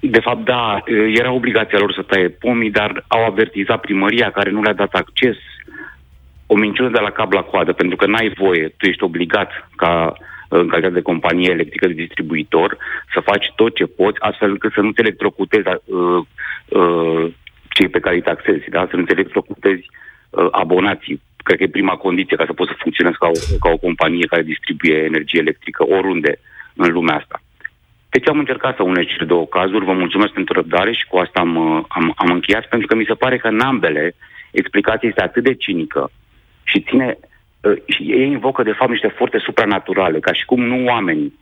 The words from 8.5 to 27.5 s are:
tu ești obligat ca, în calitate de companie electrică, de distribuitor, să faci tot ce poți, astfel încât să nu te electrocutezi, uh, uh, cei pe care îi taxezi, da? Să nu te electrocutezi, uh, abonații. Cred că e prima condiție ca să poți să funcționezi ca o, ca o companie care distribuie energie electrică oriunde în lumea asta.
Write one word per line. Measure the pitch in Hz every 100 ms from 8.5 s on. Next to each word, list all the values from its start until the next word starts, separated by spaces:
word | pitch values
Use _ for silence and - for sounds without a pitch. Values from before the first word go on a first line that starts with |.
| 87 78 -
tu | 98
ești | 87
obligat | 92 85 85 104 92 - - -
ca, | 87 85 82 - - - -
în | 85 85
calitate | 87 90
de | 90
companie | 87 87 90 85 90
electrică, | 85 78 - 92
de |
distribuitor, | 80 82 - 82 78 76 82 85 - - - -
să | -
faci | 87 101 - -
tot | 113
ce | -
poți, | 87 - 95 104
astfel | 104 - 104
încât | 98 110
să | -
nu | 104
te | 104
electrocutezi, | 110 92 98 - 95 107 95
uh, | 90 - 92 87 90 78 - - - -
uh, | 101 87 85 82 82 82 - - _ -
cei | - 92
pe | 90
care | -
îi | 90
taxezi, | - 82 - 82 -
da? | 87 90
Să | 90
nu |
te | 85
electrocutezi, | 90 92 - - - 98 92 - - - - _
uh, | - 87
abonații. | - 85 90 98 95 - 71 _ _
Cred | - 87
că |
e | 92 101
prima | 95 90
condiție | 95 87 92 80
ca | 80
să |
poți | 80 90
să | -
funcționezi | 85 - 92 82
ca | 85
o, | 82 - 98
ca | 87
o | 82
companie | 90 82 82 85 85
care | 87
distribuie | 78 76 - 76 82 78
energie | 80 78 76 82
electrică | 78 78 - - 82
oriunde | 95 92 87 76 - _ - -
în | - -
lumea | 85 85 76
asta. | - - _